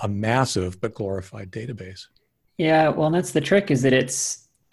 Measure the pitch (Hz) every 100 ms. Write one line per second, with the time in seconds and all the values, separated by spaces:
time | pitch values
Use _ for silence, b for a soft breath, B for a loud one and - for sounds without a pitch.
0 | 104 101 110 127 127 101 92 92 113 -
1 | 98 95 92 104 95 110 120 104 95 98
2 | - _ _ _ _ - 160 156 156 -
3 | 156 175 180 151 143 202 202 131 131 131
4 | 139 - - - _ _ _